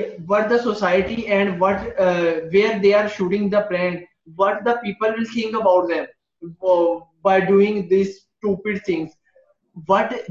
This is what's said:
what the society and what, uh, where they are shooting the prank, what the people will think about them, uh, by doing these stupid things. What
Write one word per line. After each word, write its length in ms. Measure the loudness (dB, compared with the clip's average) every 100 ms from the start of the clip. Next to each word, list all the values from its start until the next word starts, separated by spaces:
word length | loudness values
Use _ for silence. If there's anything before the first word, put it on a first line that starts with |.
| -4 -10 -2
what 240 | -2 2
the 100 | 0
society 680 | 0 -2 0 2 0 -4 -2
and 320 | 0 0 0
what, 360 | 0 0 -4 0
uh, 420 | 0 2 0 -2 0
where 280 | 2 2 2
they 140 | 4
are 140 | 4 2
shooting 420 | -2 -2 0 0
the 120 | 0
prank, 440 | 0 -2 -2 -4 -12 _ _ -2
what 300 | 0 0 -2
the 140 | -2
people 300 | -4 -2 -2 -2
will 80 | -4
think 300 | -4 -4 0
about 320 | 4 4 2
them, 200 | -2 -6 _ _ _ -18 -6
uh, 360 | 0 2 2 0 -8 _
by 160 | 2 2
doing 480 | 4 4 4 0 0
these 380 | 0 0 -4 _ _
stupid 460 | -4 -4 -4 -6 -4
things. 260 | -4 -6 -12 _ _ _ _ _ -18 0
What 280 | 0 0 -4 -10